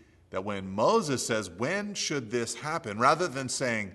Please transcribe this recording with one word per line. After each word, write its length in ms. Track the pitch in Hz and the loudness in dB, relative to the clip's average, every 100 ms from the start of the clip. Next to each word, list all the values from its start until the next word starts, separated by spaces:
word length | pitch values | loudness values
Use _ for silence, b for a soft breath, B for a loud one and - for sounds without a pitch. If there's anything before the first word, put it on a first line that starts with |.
| B B B | B B B
that 160 | 95 | -4
when 260 | 98 101 95 | -2 -4 -4
Moses 560 | 98 135 226 160 123 - | 2 4 4 2 -2 0
says, 240 | 110 95 | 0 -2
"When 440 | 85 127 196 208 | -4 -2 -2 -4
should 360 | 202 - 147 110 | -4 -2 -2 -2
this 240 | 120 117 | -2 -2
happen?" 440 | - 147 160 113 104 | -6 -4 -6 -4 4
rather 280 | 127 156 175 | 6 6 2
than 220 | 131 131 | -4 -4
saying, 460 | - 127 113 98 | -2 0 0 -4